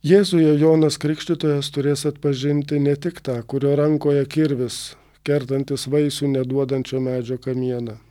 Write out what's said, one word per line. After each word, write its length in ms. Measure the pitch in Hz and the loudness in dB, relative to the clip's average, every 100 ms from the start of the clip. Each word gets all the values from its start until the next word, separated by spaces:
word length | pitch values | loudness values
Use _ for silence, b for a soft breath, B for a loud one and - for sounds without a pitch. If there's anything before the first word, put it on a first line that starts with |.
Jėzuje 500 | 147 190 196 175 160 147 | 6 4 6 4 4 6
Jonas 400 | 160 160 156 - | 6 6 4 0
Krikštytojas 720 | 147 156 - 170 156 143 139 | -4 -4 -4 -2 0 -2 -2
turės 320 | 147 139 143 151 | -2 -2 0 -2
atpažinti 680 | 147 147 135 139 147 143 147 | -2 -2 -2 0 -2 0 0
ne 140 | 143 143 | 0 0
tik 240 | 175 170 | -4 -8
tą, 220 | - 123 | -6 -6
kurio 320 | 117 139 139 143 | -4 -2 2 2
rankoje 480 | 147 151 147 143 139 | 2 2 2 0 0
kirvis, 640 | 156 156 135 123 - - - b b - | 0 0 0 -4 -6 -12 -16 b b -2
kertantis 580 | 143 127 135 135 139 - | -2 0 -4 -2 -6 -2
vaisių 400 | 147 147 - 143 | 0 0 0 -2
neduodančio 680 | 135 127 135 135 135 127 131 | 0 0 -2 0 -2 -4 -4
medžio 340 | 127 127 117 127 | -4 -4 -6 -8
kamieną. 640 | 135 127 127 123 117 110 _ | -4 -4 -2 -4 -6 -12 _